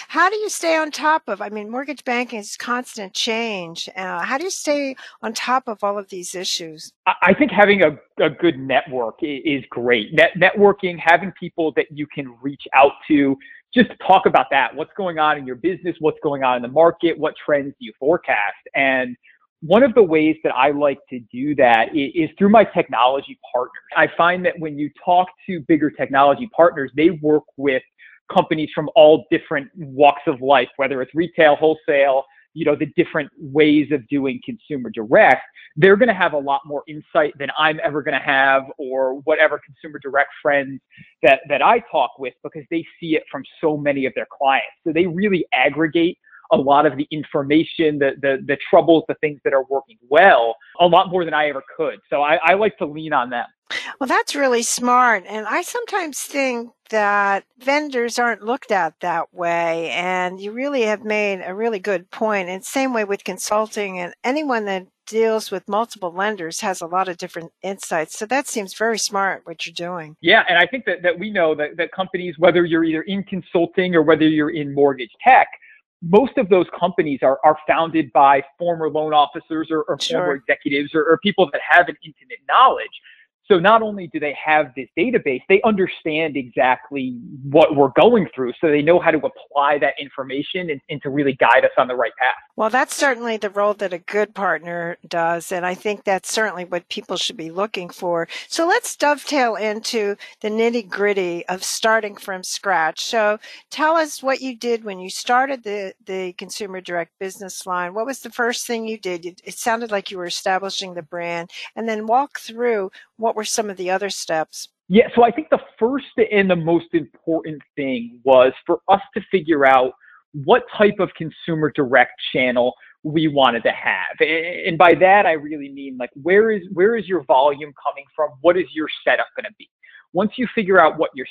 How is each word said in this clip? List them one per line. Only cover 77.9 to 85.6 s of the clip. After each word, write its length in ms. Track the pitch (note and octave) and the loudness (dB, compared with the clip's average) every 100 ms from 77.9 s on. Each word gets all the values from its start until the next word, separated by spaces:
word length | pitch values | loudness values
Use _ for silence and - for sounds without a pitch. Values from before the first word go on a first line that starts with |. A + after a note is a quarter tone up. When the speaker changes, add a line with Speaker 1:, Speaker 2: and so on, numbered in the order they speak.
| D#3+ C3+ | -2 0
Speaker 2:
by 300 | D3+ C#3 C#3 - - | 4 6 4 0 -8
former 300 | F3 E3 D#3 | -6 -4 -4
loan 240 | D3+ D#3 | -2 0
officers 560 | D3+ C#3 E3 - D#3+ D#3 | 2 2 -2 -8 -8 -4
or, 120 | D#3 D3+ | -4 -2
or 100 | C#3+ | -4
Speaker 1:
Sure. 220 | - E3 | -4 -2
Speaker 2:
former 140 | F3+ | -2
executives 600 | C#3 - C#3 C#3+ C#3+ C#3+ | -4 -2 -2 0 -4 -2
or, 100 | D#3+ | 0
or 140 | D3+ D#3+ | 2 2
people 280 | G3+ F#3+ E3 | 2 2 2
that 80 | C#3 - | 0 4
have 200 | E3 - | 4 4
an 80 | D#3 | -2
intimate 340 | D#3+ - B2+ A#2+ - | -16 -20 -20 -14 0
knowledge. 400 | F#3+ B3+ B2+ G#2+ - - - _ _ - | 4 4 2 -6 -14 -20 -20 _ _ 0
So 80 | F#3 | 2
not 220 | E3+ A3+ | 4 4
only 280 | G#3+ G3+ E3+ | 2 -8 -10
do 120 | D#3 | -6
they 160 | D3 - | -6 -4
have 300 | D#3 D3+ C#3+ C3+ | 0 0 0 -8
this 120 | A#2+ - | -8 -2
database, 420 | A#3 A#3+ C#3+ C3 - | 0 0 -2 -4 2
they 140 | G3 | 2